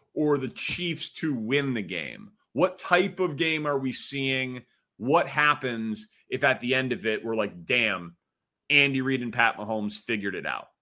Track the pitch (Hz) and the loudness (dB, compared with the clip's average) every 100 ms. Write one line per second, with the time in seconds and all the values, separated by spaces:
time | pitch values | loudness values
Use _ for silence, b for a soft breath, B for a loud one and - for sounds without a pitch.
0 | b - 151 143 127 - - - 175 160 | b 0 2 2 0 -4 -4 -2 -4 -4
1 | - - 160 127 110 139 139 120 90 87 | -6 -4 -2 -2 0 0 0 -2 -4 -6
2 | 71 53 53 _ _ 117 185 - - 180 | -8 -12 -18 _ _ 2 2 2 2 4
3 | 196 202 180 143 160 156 151 139 131 120 | 4 0 -2 0 0 0 0 0 0 -2
4 | - 139 135 131 131 127 - _ _ - | -4 -2 0 0 -2 -8 -14 _ _ -6
5 | 113 160 156 135 147 143 131 117 110 104 | 2 4 4 2 4 4 0 -2 -4 -6
6 | - b b 120 139 131 123 127 131 110 | -10 b b 2 2 2 2 0 0 -2
7 | 107 107 113 113 104 87 82 123 110 92 | 0 -2 -2 -2 -2 -4 -2 0 2 -2
8 | 85 - _ _ _ _ - 143 139 131 | -6 -16 _ _ _ _ 2 4 4 2
9 | 131 131 120 120 117 - 107 110 104 104 | 0 -2 -2 2 2 2 -4 -2 -4 -6
10 | - 110 98 90 73 58 - _ | -4 -2 -2 -4 -6 -6 -8 _